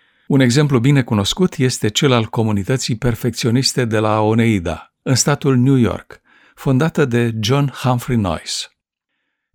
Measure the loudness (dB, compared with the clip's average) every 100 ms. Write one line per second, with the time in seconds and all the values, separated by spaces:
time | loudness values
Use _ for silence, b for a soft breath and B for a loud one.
0 | _ _ -2 2 2 2 2 2 2 2
1 | 2 0 -2 0 -2 0 -2 -2 -4 0
2 | 2 2 0 -2 -2 -2 -2 -4 -4 -4
3 | -4 -4 -4 -4 -2 0 0 -2 -2 0
4 | 0 2 2 2 2 0 -2 -8 -12 _
5 | -2 0 0 0 2 2 4 4 2 -2
6 | -10 -20 b b b b -2 0 0 0
7 | 0 0 0 -2 -2 0 0 -2 -2 -2
8 | -2 -2 -2 -4 -6 -10 -12 _ _ _
9 | _ _ _ _ _